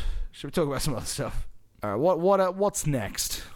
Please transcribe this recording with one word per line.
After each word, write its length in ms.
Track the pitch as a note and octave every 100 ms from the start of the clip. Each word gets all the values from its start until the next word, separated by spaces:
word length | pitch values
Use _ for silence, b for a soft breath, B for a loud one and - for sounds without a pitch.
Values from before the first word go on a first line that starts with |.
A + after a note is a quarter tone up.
| B B B
should 160 | - C#3+
we 40 |
talk 160 | F3+ C#3+
about 140 | B2+
some 140 | C3 A2
other 100 | G#2
stuff? 420 | - B2 - - - - -
All 100 | G#2
right, 40 | G2+
what, 200 | E3 E3
what, 200 | F3+ G3
uh, 100 | F#3
what's 340 | F#3+ G3+ - D3+
next? 560 | C#3 G2 D#2 - - -